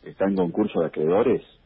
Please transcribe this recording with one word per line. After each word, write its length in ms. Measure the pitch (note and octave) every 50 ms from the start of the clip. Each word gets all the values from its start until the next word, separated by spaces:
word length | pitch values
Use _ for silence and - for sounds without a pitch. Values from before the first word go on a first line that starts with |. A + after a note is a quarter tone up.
| -
que 60 | E2
está 160 | D2+ - F#2+
en 100 | G2 G2
concurso 460 | F#2+ F2+ E2+ - G#2+ G#2+ - - -
de 60 | E2
acreedores, 560 | D2 - - D#2 D#2+ - - A#2+ B2+ G2+ D#2+ - - _ _ _